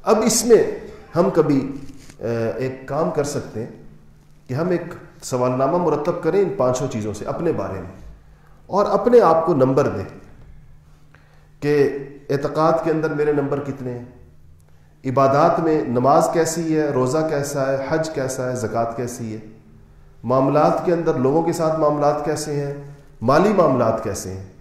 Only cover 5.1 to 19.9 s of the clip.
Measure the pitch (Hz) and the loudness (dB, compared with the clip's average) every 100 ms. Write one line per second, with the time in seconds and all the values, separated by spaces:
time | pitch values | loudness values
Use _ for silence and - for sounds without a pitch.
5.1 | - - 127 127 127 135 175 170 147 175 | -18 -6 -2 0 2 0 2 0 0 -2
6.1 | - 160 185 180 - 127 127 139 117 107 | -2 0 2 0 0 0 0 -4 -4 -6
7.1 | 101 - - 165 110 95 95 90 - - | -6 -8 -4 -2 -2 -6 -8 -12 -16 -20
8.1 | - - - - - - 185 202 196 240 | -20 -20 -20 -20 -20 -4 -2 0 2 6
9.1 | 240 180 160 170 151 131 135 127 95 92 | 6 8 4 4 4 4 4 0 -2 -10
10.1 | - - - - - - - - - - | -14 -20 -20 -20 -20 -20 -20 -20 -20 -20
11.1 | - - - - - 143 147 139 - - | -20 -20 -20 -20 -4 2 4 4 0 -10
12.1 | - - 139 139 147 160 160 160 156 151 | -16 -4 -2 0 2 2 2 0 0 0
13.1 | 147 151 143 135 139 135 127 123 120 123 | 0 0 0 0 -4 -6 -8 -10 -10 -14
14.1 | - - - - - - - - _ 131 | -20 -20 -20 -20 -20 -20 -20 -20 _ -2
15.1 | 127 135 139 170 175 165 156 127 120 131 | 2 4 4 2 2 2 0 0 0 4
16.1 | 160 165 170 160 170 160 156 151 127 127 | 4 2 0 -2 -2 -2 0 0 0 0
17.1 | 156 156 147 139 139 135 135 135 160 160 | 0 -2 -2 -4 -2 -2 -2 -2 -2 -2
18.1 | 143 131 - 127 120 107 117 117 123 120 | -4 -4 -4 -4 -4 -4 -2 -4 -4 -8
19.1 | - 113 110 - - - - - | -8 -10 -10 -14 -20 -20 -20 -20